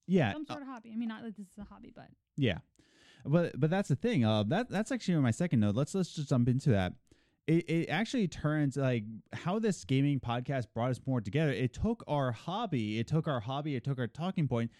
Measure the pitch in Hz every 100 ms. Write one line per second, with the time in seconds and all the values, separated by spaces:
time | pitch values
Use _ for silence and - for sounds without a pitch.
0 | - 185 110 302 285 294 269 240 226 226
1 | 226 220 226 208 185 - 196 196 - -
2 | - - _ - 120 85 - _ _ _
3 | - - - 170 160 - 156 190 202 135
4 | 240 175 110 107 104 180 247 175 220 254
5 | - 165 127 - 170 123 104 104 147 190
6 | 175 - 143 131 120 127 143 101 90 -
7 | _ _ _ _ - 165 - 165 - 165
8 | 226 262 185 - 151 151 143 139 131 120
9 | 107 110 - 107 - 214 220 - - 135
10 | 143 139 120 120 127 135 110 113 127 120
11 | - 127 101 143 156 107 127 - 214 233
12 | - 147 127 113 - 202 233 135 107 110
13 | 117 160 156 127 110 139 151 127 139 131
14 | 117 - 180 180 131 120 117